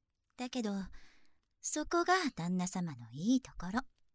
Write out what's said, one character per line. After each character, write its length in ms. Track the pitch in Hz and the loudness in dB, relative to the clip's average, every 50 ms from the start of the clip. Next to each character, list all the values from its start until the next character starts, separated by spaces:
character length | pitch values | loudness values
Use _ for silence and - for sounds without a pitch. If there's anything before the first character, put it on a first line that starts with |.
| _ _ _ _ _ _ _ | _ _ _ _ _ _ _
だ 120 | - 247 254 | -10 -8 -4
け 140 | - 254 214 | -2 -2 -2
ど、 80 | 208 196 196 190 - - - - - - - - - - _ _ _ _ _ | 0 -2 -4 -4 -6 -10 -14 -16 -18 -20 -20 -20 -20 -20 _ _ _ _ _
そ 240 | - - - 302 302 | -6 -4 -2 -2 -2
こ 180 | - 349 339 339 | 2 2 2 4
が 260 | 349 370 370 349 254 | 6 4 4 4 2
旦 260 | - - 165 180 185 | -2 -2 -2 0 0
那 100 | 180 180 | 2 0
様 280 | 185 - 185 175 160 131 | 0 0 -2 -2 -4 -6
の 160 | 117 120 113 | -8 -12 -12
い 240 | 120 143 180 233 262 | -8 -2 2 4 4
い 60 | 254 | 2
と 100 | - - - - | 2 -2 -8 -6
こ 80 | 175 185 | -4 -2
ろ。 140 | 202 247 - - _ _ _ _ | -2 -2 -4 -6 _ _ _ _